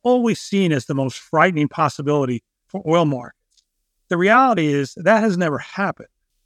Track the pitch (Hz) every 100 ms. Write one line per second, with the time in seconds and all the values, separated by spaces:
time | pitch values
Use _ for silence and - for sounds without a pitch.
0 | 240 247 233 208 - 196 185 147 - 139
1 | 135 - - 160 175 165 147 - 151 -
2 | 143 147 131 120 - _ _ 190 160 170
3 | 160 131 127 _ _ _ _ _ _ _
4 | _ 175 185 240 262 196 151 143 135 -
5 | 175 220 220 180 170 135 - - 196 -
6 | - _ _ _